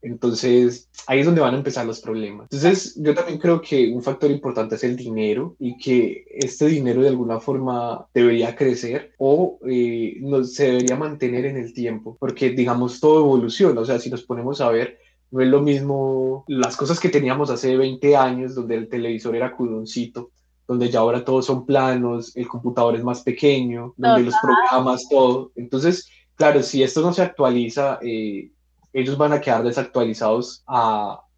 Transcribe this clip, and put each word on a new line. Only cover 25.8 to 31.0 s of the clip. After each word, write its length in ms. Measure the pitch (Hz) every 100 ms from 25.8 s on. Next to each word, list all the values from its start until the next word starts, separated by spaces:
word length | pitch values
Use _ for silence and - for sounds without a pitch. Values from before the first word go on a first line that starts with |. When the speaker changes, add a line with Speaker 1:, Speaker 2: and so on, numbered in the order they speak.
| 156 180 - _ _ _
Speaker 1:
claro, 260 | 156 143
si 200 | 131 143
esto 180 | 131 156
no 120 | 170
se 100 | 175
actualiza, 760 | 180 - 135 123 117 117 139 131
eh, 480 | 120 113 107 98 - _ _ _ _
ellos 240 | 135 131 139
van 140 | 147
a 60 | 147
quedar 220 | 147 117
desactualizados 1000 | 117 120 127 131 113 110 110 113 120 - -
a 540 | 127 113 107